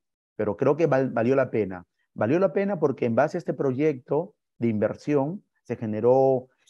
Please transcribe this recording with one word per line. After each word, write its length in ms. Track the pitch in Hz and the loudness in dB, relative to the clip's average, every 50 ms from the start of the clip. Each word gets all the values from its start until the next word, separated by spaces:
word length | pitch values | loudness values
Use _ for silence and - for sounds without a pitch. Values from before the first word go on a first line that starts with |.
| _ _ _ _ _ _ _ | _ _ _ _ _ _ _
pero 200 | - 107 104 98 | -4 -4 -4 -2
creo 180 | - 135 139 151 | 0 2 0 2
que 120 | 147 165 | 2 2
val-, 220 | 151 135 131 135 113 | 2 2 2 0 0
valió 260 | 104 117 113 123 135 | 0 0 0 2 2
la 140 | 135 131 131 | 2 0 0
pena. 360 | - 113 101 92 92 90 90 _ _ _ _ _ - | 0 -2 -2 -2 -4 -12 -14 _ _ _ _ _ -6
Valió 240 | 110 110 113 151 | -4 -2 0 2
la 160 | 180 196 180 - | 2 0 0 0
pena 260 | 202 202 196 202 151 | 0 -2 -2 -2 0
porque 260 | 156 139 123 - 135 | 0 -2 0 0 -2
en 100 | 117 113 | 0 2
base 220 | 123 147 156 - | 2 2 2 0
a 20 | 175 | -6
este 140 | - - - | -6 -6 -6
proyecto 800 | - - 135 127 127 151 156 139 123 - - 139 151 180 - _ _ _ _ _ - | -2 -2 -2 0 0 0 0 -2 -4 -6 -4 -4 -4 -4 -6 _ _ _ _ _ -4
de 80 | 117 | -2
inversión 760 | 117 107 104 107 104 107 - - 143 147 139 135 156 190 214 _ _ _ _ _ | -2 0 0 -2 -2 -2 -4 -4 -2 0 0 0 -2 -6 -10 _ _ _ _ _
se 120 | - 117 | -10 -8
generó, 720 | - 120 110 107 107 113 123 131 135 135 135 135 123 127 _ _ _ _ _ | -8 -6 -6 -4 0 2 4 4 6 6 4 2 0 -2 _ _ _ _ _